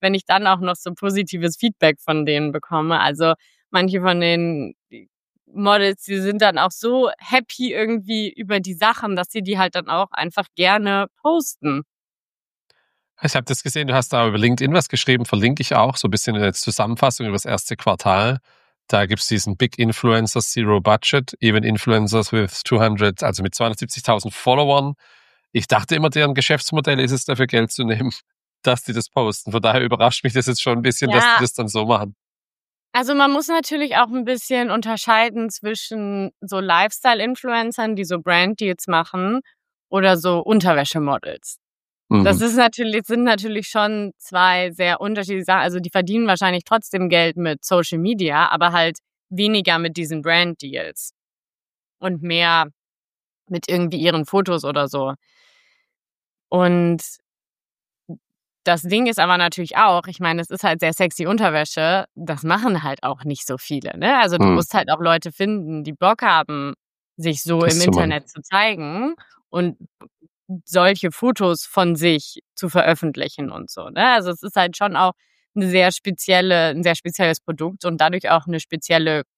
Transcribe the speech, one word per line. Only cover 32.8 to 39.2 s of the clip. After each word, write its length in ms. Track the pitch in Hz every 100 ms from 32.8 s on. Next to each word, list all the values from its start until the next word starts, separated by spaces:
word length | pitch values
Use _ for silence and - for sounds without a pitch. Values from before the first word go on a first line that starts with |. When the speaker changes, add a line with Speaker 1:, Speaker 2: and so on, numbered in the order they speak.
| _
Speaker 1:
Also 220 | 247 254
man 160 | 285 277
muss 180 | 277 311
natürlich 480 | 330 - 294 294 220
auch 120 | 240
ein 160 | 254
bisschen 460 | 233 247 - 254 240
unterscheiden 800 | 214 220 220 - 220 226 214 226
zwischen 800 | - 208 220 - 220 202 202 196 -
so 200 | 196 196
Lifestyle-Influencern, 1300 | 190 170 208 - 262 226 220 254 254 233 226 233 220 208
die 80 |
so 160 | 180 180
Brand-Deals 640 | 175 175 180 214 202 185 -
machen, 540 | 165 165 185